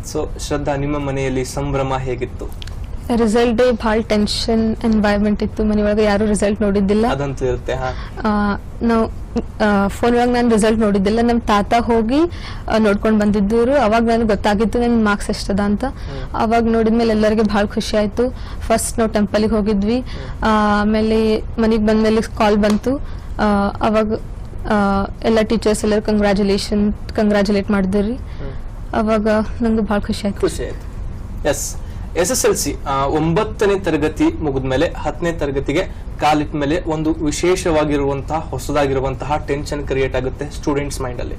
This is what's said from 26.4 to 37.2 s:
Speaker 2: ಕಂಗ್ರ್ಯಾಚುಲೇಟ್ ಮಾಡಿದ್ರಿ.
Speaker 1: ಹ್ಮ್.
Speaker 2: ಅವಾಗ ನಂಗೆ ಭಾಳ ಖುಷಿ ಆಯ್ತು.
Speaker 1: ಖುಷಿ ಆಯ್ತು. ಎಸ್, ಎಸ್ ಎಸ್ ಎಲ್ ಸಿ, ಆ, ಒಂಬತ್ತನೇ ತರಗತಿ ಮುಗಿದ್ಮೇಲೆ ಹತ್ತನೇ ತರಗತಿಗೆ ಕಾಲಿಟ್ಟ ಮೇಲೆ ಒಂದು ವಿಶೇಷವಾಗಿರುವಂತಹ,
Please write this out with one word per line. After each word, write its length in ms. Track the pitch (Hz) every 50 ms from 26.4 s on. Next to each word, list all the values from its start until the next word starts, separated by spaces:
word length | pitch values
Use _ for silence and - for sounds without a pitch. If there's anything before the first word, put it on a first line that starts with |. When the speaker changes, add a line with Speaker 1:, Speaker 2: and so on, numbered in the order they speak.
| 208 196 196 202 - - 214 208 208 208
Speaker 2:
ಕಂಗ್ರ್ಯಾಚುಲೇಟ್ 800 | 208 - - - - - 214 208 208 202 202 208 214 196 196 -
ಮಾಡಿದ್ರಿ. 420 | 208 196 190 185 196 208 196 214
Speaker 1:
ಹ್ಮ್. 400 | 247 277 - - - - - - 135 - - - - - - - -
Speaker 2:
ಅವಾಗ 340 | 233 220 214 220 214 208 220 214 214 220 - - -
ನಂಗೆ 200 | 233 226 220 226
ಭಾಳ 160 | 208 - 208 208
ಖುಷಿ 280 | 208 - 208 - -
ಆಯ್ತು. 140 | 202 196 -
Speaker 1:
ಖುಷಿ 240 | 196 175 - - 123
ಆಯ್ತು. 840 | - - - - - - - - - - - - - - - - 156
ಎಸ್, 280 | 135 - - - - - - - - - - - -
ಎಸ್ 140 | 160 180 175
ಎಸ್ 160 | 262 247 -
ಎಲ್ 100 | 226 190
ಸಿ, 180 | - - 147 131 - -
ಆ, 200 | 151 135 139 139
ಒಂಬತ್ತನೇ 720 | 139 143 156 156 165 165 202 220 214 - - 220 196 196 190
ತರಗತಿ 460 | 196 175 156 147 147 151 - - 151
ಮುಗಿದ್ಮೇಲೆ 720 | 165 165 - 165 147 135 135 131 131 131 131 - - - -
ಹತ್ತನೇ 340 | - 151 143 - 170 170
ತರಗತಿಗೆ 520 | 160 - 156 143 139 139 131 - 139 170 190 - - - - - - -
ಕಾಲಿಟ್ಟ 340 | 156 147 156 151 143 - -
ಮೇಲೆ 280 | 151 143 139 156 - -
ಒಂದು 260 | 160 156 156 156 156
ವಿಶೇಷವಾಗಿರುವಂತಹ, 1200 | 160 -